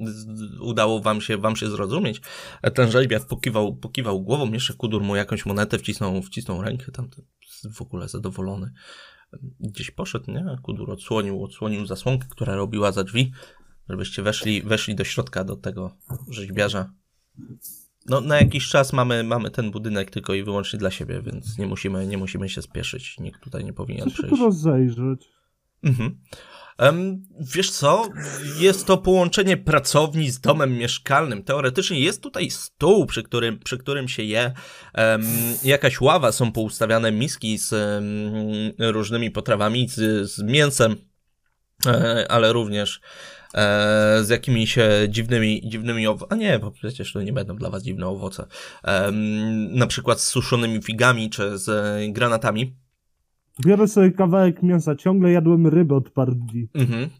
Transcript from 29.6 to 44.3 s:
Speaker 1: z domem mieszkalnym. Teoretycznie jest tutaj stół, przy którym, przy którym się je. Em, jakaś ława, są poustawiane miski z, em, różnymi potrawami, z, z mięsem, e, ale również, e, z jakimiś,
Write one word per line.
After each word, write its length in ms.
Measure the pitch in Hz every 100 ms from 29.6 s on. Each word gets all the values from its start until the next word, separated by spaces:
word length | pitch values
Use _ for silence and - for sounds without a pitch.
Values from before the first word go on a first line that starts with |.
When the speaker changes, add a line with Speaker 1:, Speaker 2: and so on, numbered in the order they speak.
| 151 151 - 147 156 160 143
Speaker 1:
z 80 | 123
domem 380 | 127 156 131 120
mieszkalnym. 640 | 120 - - 139 156 101
Teoretycznie 560 | 95 143 131 131 190 156
jest 220 | 160 208
tutaj 260 | 277 - 185
stół, 540 | - - _ 151 214 143
przy 180 | -
którym, 360 | - 120 117 104
przy 180 | - 131
którym 300 | 143 139 127
się 160 | 113
je. 300 | 107 110 120 127 - - -
Em, 280 | - 113 110 113 113 117 113
jakaś 380 | 131 143 139 131
ława, 300 | 131 170 120
są 200 | - 117
poustawiane 600 | 113 107 - 110 113 113
miski 460 | 107 151 - 110 107
z, 160 | -
em, 1160 | 110 104 104 104 104 107 107 107 107 107 - 113
różnymi 400 | 107 104 117 113
potrawami, 580 | 110 - 104 104 123 123
z, 400 | 110 110 107 101
z 80 | -
mięsem, 520 | 107 147 143 131 113 104 _ _ _ _ _ _ _ _ 127
e, 380 | 117 117 117 -
ale 220 | 117 113
również, 480 | 117 104 104 101 - - - - - -
e, 680 | - 104 104 104 107 107 110
z 60 |
jakimiś, 480 | 107